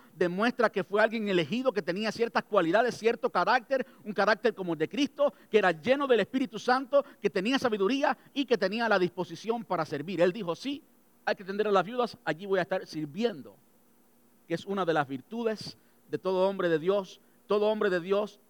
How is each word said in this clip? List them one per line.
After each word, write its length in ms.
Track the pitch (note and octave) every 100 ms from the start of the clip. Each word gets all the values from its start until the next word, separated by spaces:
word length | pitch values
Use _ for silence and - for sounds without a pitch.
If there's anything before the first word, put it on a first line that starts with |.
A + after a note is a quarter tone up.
| -
demuestra 560 | D#3 F3+ F3+ A#3 B3 A3
que 140 | -
fue 180 | F3+ G3+
alguien 260 | A3 A3+ G3+
elegido, 460 | F3+ D3 A3 C4
que 80 | G3+
tenía 300 | F#3 F3+ A3
ciertas 320 | G3 A3+ A3+
cualidades, 540 | - G#3 E3 F#3+ B3 -
cierto 320 | A3 A#3 B3
carácter, 560 | F#3+ F3+ B3 A3 C4+ - -
un 100 | G#3
carácter 400 | G3+ G3 A3 A#3
como 200 | G#3 F#3
el 60 | D#3+
de 80 | D#3
Cristo, 460 | G#3+ C#4+ - C#4+ - -
que 80 | G#3+
era 140 | F#3+
lleno 360 | E3 D3+ C4+ C#4
del 120 | A#3
Espíritu 400 | G3 C4 A#3+ G#3
Santo, 440 | - B3+ C4+ C#4+ C4+ -
que 80 | G3+
tenía 280 | G3 G3 C4+
sabiduría 600 | B3 G#3+ G3 C4+ C#4+ B3 -
y 120 | C4+ C#4
que 120 | A3+
tenía 300 | F#3+ G#3+ A#3
la 120 | G3+
disposición 640 | F3+ - F3 E3 G3+ A#3
para 220 | - F3+ D3+
servir. 360 | C#3+ D3+ F3+
Él 100 | G3+
dijo, 240 | F#3 F3 D#3+
"Sí, 280 | B3+ C#4+ - _ _ _ -
hay 100 | -
que 80 |
atender 240 | F3+ G3+ G#3+
a 40 |
las 120 | G3
viudas, 340 | F3+ B3 A#3+ -
allí 220 | - D#3 G3
voy 140 | F#3+
a 40 |
estar 220 | E3+ F#3 -
sirviendo", 720 | D#3+ D3+ D3+ A#3 E3 A2 G2 _ _ _ _ _ _ _ _ -
que 60 |
es 120 | E3 -
una 180 | G3 E3+
de 80 |
las 140 | D#3 C#3
virtudes 720 | C3+ - A3+ A3+ - - - _ _ -
de 80 | D3
todo 320 | F#3 F#3+ F#3+
hombre 200 | G3 F3+
de 100 | D#3+
Dios. 420 | E3+ G3+ F#3 - _ _ -
Todo 220 | G#3 G#3+
hombre 220 | A3 G#3+
de 100 | F3+
Dios 400 | E3+ G3 G#3 -